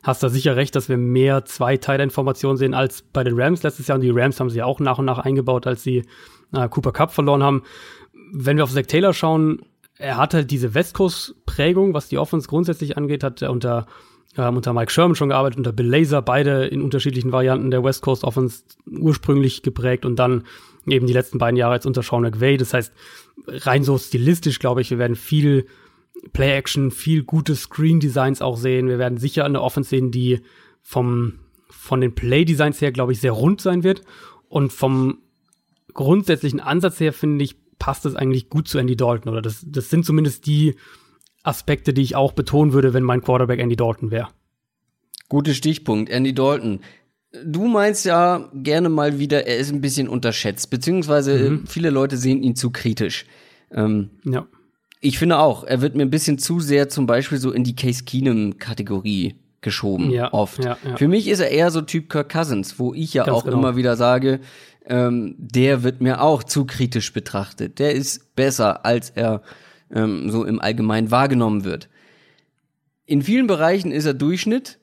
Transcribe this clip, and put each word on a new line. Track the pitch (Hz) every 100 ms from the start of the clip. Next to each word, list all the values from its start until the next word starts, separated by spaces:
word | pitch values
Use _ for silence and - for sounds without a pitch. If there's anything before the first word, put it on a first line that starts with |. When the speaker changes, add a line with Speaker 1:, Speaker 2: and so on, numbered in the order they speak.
Speaker 1:
hast | - 131
da | 135
sicher | 131 147 127
recht, | 139 139
dass | 123
wir | 127
mehr | 123 127 135 135 -
zwei | - 123 135
Tight | - 139
End | 139
Formationen | 139 135 135 139 135
sehen | 135
als | 131 131 -
bei | _ 143
den | 127 117
Rams | 131 175
letztes | 156 147 135
Jahr | 135
und |
die | 127
Rams | 120 131 131
haben | 127
sie | 117
ja | 120
auch | 139
nach | 139 123
und | 135
nach | 123
eingebaut, | 131 135 127 127 131
als | 123
sie, | - 123 113 - - - _
äh, | 143 120
Cooper | - 131
Kupp | - 156
verloren | - 143 143
haben. | 139 139 - - - - - - -
Wenn | 175 127 147
wir |
auf | 143
Zac | 131 131
Taylor | 156 196
schauen, | 170 160 160 156 156 - _ _ _
er | 139 123
hat | 139
halt | 165 139
diese | 143 120 113
West | 180
Coast | - 190 170 - - -
Prägung, | - 147 180 196 156
was | -
die | 139
Offense | 147 165 135
grundsätzlich | 151 175 160 143 139
angeht, | 143 143
hat | 139 117
er | 131
unter, | 123 123 120 110 - - _ _ -
ähm, | 123 123
unter | 120
Mike | 120 117
Sherman | - 175 165
schon | 143
gearbeitet, | 135 139 131
unter | 123
Bill | 107 120
Lazor, | 139 160 143
beide | 120 127 143 139 131
in | 139
unterschiedlichen | 143 135 139 127 127
Varianten | 127 127 131 135
der | 127
West | 131 135
Coast | - 131
Offense | 131 123 127 - _ _ -
ursprünglich | - 160 147 - 139 135 -
geprägt | - 110 123 127 131
und | 120
dann | 127 123 117 - - _ -
eben | 135 123
die |
letzten | 123 123 120
beiden | 117 123
Jahre | 120
jetzt | 123 -
unter | 123
Sean | 117 120
McVay. | 120 107 127 139
Das | 123
heißt, | 127 110 _ - - - - -
rein | 131 - 131
so | 139 135
stilistisch, | - 123 127 170 165 123
glaube | 127 123
ich, | 127
wir | 120
werden | 120 117
viel | - 151 147 139 131 _ _ _ _ - -
Play-Action, | - 139 139 - 147 135
viel | - - 160
gute | 135 160 147 147
Screen-Designs | - - 160 165 147 131 131 135
auch | 131 117
sehen. | 127 127 127
Wir | 123
werden | 123 120
sicher | 135 -
eine | 143 139
Offense | 127 - 135
sehen, | 131 127
die | 120 123 123 - _ _ _
vom, | - - 123 120 117 - - _ _
von | - - 131
den | 127 113
Play-Designs | 117 135 165 147 151 139
her, | 147
glaube | 123 123
ich, | 113
sehr | 131
rund | 110 139 196
sein | 190 180
wird. | 180 190 - - - - _
Und | 151 139
vom | - 131 131 131 147 _ _ _ _ _ _ _
grundsätzlichen | - 139 190 190 165 147 131
Ansatz | - 160 180 -
her, | 156
finde | 139 156 147
ich, | 139 - _ _
passt | - 139 147
es | 131
eigentlich | 131 127 -
gut | 151 156
zu | 143
Andy | 127 123
Dalton. | 123 117 -
Oder | 113
das, | 113 107 -
das | 143 -
sind | 160 165
zumindest | 156 151 - 147
die | 147 151 - - - _ _ _ _
Aspekte, | - 135 - 147 -
die | 135
ich | 131 135
auch | 135
betonen | - - 147 151
würde, | 139 131
wenn | 127
mein | 127 123
Quarterback | 123 127 123 120
Andy | 123 117
Dalton | 117 113 113
wäre. | 113 117 _ _ _ _ _ _ _ _ - _
Speaker 2:
Guter | 143 147
Stichpunkt, | 131 143 156 - 107 110
Andy | 123 135
Dalton. | 131 135 143 113 95 - - _ _ _ - 156
Du | 156 226
meinst | 220 208 208 190
ja | 170 175 180 -
gerne | 139 131 151 170
mal | 151 147 143
wieder, | 143 143 -
er | 120
ist | 143
ein | 143
bisschen | 139 139 135
unterschätzt, | 120 117 110 110 98 -
beziehungsweise | 127 127 185 151 147 139 139 139
Speaker 1:
Mhm. | 147 -
Speaker 2:
viele | - 165
Leute | 135 135 131
sehen | 127 131
ihn | 131 120
zu | 127
kritisch. | 123 117 110 101 - - - - _ _
Ähm, | - 107 107 104 - -
Speaker 1:
Ja. | 127 - _ _ _ _ _
Speaker 2:
ich | 143 131
finde | 165 160
auch, | 151 113
er | - 127
wird | 143 135
mir |
ein | 135
bisschen | 147 151 139
zu | - 170
sehr | 147 143 139
zum | 147 127
Beispiel | 120 139 143
so | 127
in | 120
die | 123 123
Case | 127 120
Keenum-Kategorie | - 131 135 110 104 98 - 113 101 98 104 101 90 - _ _
geschoben, | - - 104 95 147
Speaker 1:
Ja, | 123 123
Speaker 2:
oft. | - - -
Speaker 1:
ja, | 127 123
ja. | 135 123
Speaker 2:
Für | 143
mich | 202 214
ist | 202
er | 165
eher | 143 175
so | 165
Typ | 156 165 156
Kirk | 151 143
Cousins, | 160 160 110 95 -
wo | 123
ich | 135 160
ja | 135 123
Speaker 1:
Ganz | 117
Speaker 2:
auch | 131
Speaker 1:
genau. | 127
Speaker 2:
immer | 135 123
wieder | 123 117
sage, | 120 127 135 131 131 - - _ -
ähm, | 123 123 120 104 -
der | - 123 131 135
wird | 123 127
mir | 127 131
auch | 151 147
zu | - 151 135
kritisch | - 123 123 -
betrachtet. | - - 98 98 - 107 -
Der | 143
ist | 135 135 - _ -
besser, | 135 131 107 - -
als | 120 117
er, | - 113 107 - - - _ _
ähm, | 110 110 95 76
so | 110 101
im | 110
Allgemeinen | 101 117 110 110 110
wahrgenommen | 120 139 127 117 104
wird. | 95 80 - _ _ _ _ _ _ _ _ _ _ _ _
In | 143
vielen | 139 240 247
Bereichen | 175 160 190 175
ist | 143 151
er | 135
Durchschnitt | 143 180 214 240 262 -